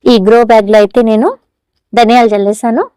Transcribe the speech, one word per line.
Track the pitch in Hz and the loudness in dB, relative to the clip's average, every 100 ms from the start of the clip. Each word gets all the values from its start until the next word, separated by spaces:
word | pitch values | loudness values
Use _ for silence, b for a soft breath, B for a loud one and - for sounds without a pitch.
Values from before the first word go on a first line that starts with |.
| - | 0
ఈ | 233 190 | 0 2
గ్రో | 233 233 | 0 2
బ్యాగ్ | 226 202 | 0 2
లో | 214 | 0
అయితే | 202 - | 2 0
నేను | 226 214 302 539 _ _ _ _ _ | 0 0 -2 -6 _ _ _ _ _
ధనియాలు | 220 226 240 233 | -2 2 2 2
చల్లేసాను | 208 202 208 240 233 480 | -2 -4 -4 -4 -4 -6